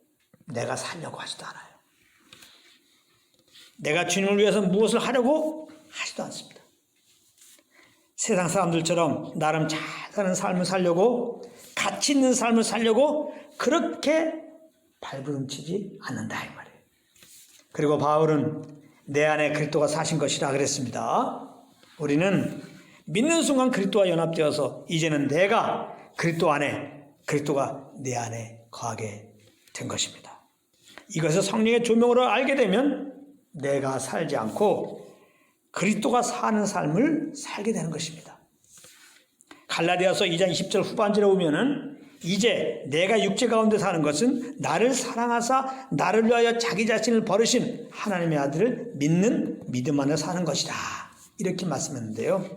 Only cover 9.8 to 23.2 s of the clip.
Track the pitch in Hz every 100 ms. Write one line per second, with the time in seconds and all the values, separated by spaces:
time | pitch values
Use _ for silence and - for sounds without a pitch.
9.8 | - - - - 190 180 202 180 180 190
10.8 | 175 170 220 240 - - - - - -
11.8 | 202 196 - 285 262 247 233 226 226 214
12.8 | 226 220 294 302 294 - - - - 320
13.8 | 339 - 277 320 330 - - - - _
14.8 | _ _ - 135 135 139 131 131 147 196
15.8 | - - - 117 110 - - - - -
16.8 | _ _ _ _ - - - - _ -
17.8 | 151 151 143 151 160 151 117 - - -
18.8 | - _ - 143 151 151 147 147 147 156
19.8 | 147 160 160 160 143 - 151 135 139 -
20.8 | 120 113 113 180 254 - - - - _
21.8 | - - 143 147 190 185 123 - - -
22.8 | - - - 165